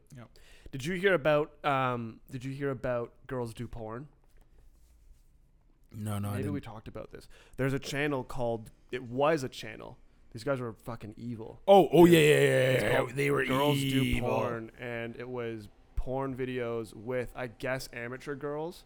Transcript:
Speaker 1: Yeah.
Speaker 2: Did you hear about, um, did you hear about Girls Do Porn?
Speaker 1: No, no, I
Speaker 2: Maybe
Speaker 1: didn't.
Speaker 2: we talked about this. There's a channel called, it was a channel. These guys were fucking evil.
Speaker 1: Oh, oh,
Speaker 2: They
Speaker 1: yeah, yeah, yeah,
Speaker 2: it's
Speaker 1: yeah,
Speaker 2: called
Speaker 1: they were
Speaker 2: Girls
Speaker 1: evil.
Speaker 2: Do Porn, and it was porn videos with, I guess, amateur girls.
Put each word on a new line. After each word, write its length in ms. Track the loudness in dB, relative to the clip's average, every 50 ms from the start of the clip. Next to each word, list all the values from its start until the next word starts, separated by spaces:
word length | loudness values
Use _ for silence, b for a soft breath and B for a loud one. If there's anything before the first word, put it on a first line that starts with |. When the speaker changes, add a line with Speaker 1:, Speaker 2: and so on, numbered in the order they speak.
| _ -20 -20
Speaker 1:
Yeah. 80 | -20 -20 -20 -20 b b b b b b b
Speaker 2:
Did 140 | -10 -8 -6
you 100 | -4 -4
hear 200 | 2 4 4 4
about, 380 | 4 4 4 4 4 2 0 -6 -4 -2
um, 560 | 0 2 2 2 0 0 -2 -4 -8 -12 -14 -18 -14
did 140 | -12 -10 -10
you 80 | -10
hear 180 | -8 -4 -4 -4
about 420 | -4 -4 -4 -2 -2 -2 -4 -6 -12 -20 -14
Girls 260 | -8 -6 -6 -6 -6 -8
Do 120 | -10 -10
Porn? 400 | -10 -10 -12 -10 -10 -10 -12 -12 -16 _ _ _ _ _ -20 -20 _ _ -20 -20 -20 -20 -20 -20 _ -20 -20 _ -20 -20 _ _ _ _ _ _ _ _ _ _ _ _ _ _ _
Speaker 1:
No, 260 | -14 -8 -6 -4 -4 -4
no, 100 | -4 -4
I 40 |
Speaker 2:
Maybe 100 | -4 -4 -4
Speaker 1:
didn't. 80 | -4 -6
Speaker 2:
we 60 | -6
talked 260 | -8 -12 -16 -14 -16
about 240 | -14 -14 -14 -14 -14
this. 160 | -16 -18 -18 -18 b b b b b
There's 160 | -2 -2 0
a 60 | 0 -2
channel 440 | -4 -4 -4 -2 -2 0 -2 -2
called, 480 | -4 -6 -4 -2 -2 -2 -2 -4 -6 -12 -20 _ _ -8
it 100 | -8 -8
was 400 | -8 -6 0 2 2 4 2 2
a 60 | -2 -6
channel. 480 | -10 -12 -14 -14 -14 -14 -16 -16 -18 -20 -20 -20 _ _ -20 -18
These 120 | -16 -8 -4
guys 160 | -4 -4 -2
were 140 | -4 -8 -10
fucking 400 | -12 -12 -12 -12 -12 -12 -14 -14
evil. 440 | -12 -12 -10 -10 -10 -12 -14 -14 -4 6
Speaker 1:
Oh, 220 | 10 10 10 10 8
oh, 160 | 10 10 10
Speaker 2:
They 60 | 10
Speaker 1:
yeah, 60 | 10 8
yeah, 200 | 8 8 6 6
yeah, 300 | 6 4 4 4 4 4
Speaker 2:
it's 100 | 2 2 2
Speaker 1:
yeah, 120 | 2 0 0
Speaker 2:
called 120 | 0 -2
Speaker 1:
they 200 | -4 -2 -2 0
were 140 | 0 0 0
Speaker 2:
Girls 320 | 0 0 2 2 2 2 2
Speaker 1:
evil. 260 | 0 0 0 0 2
Speaker 2:
Do 160 | 2 0 0 0 0 0
Porn, 360 | 0 -2 -2 -4 -6 -10 -12 -14 -12
and 380 | -10 -8 -8 -8 -8 -8 -10
it 120 | -10 -12 -10
was 400 | -8 -6 -6 -6 -8 -10 -12 -16 -20 -20 -20 _ -6
porn 400 | -6 -4 -4 -4 -4 -4 -4 -4
videos 580 | -6 -6 -6 -4 -4 -4 -4 -4 -6 -8 -8 -12
with, 380 | -14 -10 -6 -4 -4 -4 -6 -8
I 120 | -10 -10 -10
guess, 400 | -10 -8 -6 -6 -6 -6 -6 -10
amateur 420 | -12 -10 -10 -10 -10 -12 -10 -12 -10
girls. 500 | -8 -8 -8 -8 -8 -8 -10 -12 -16 -20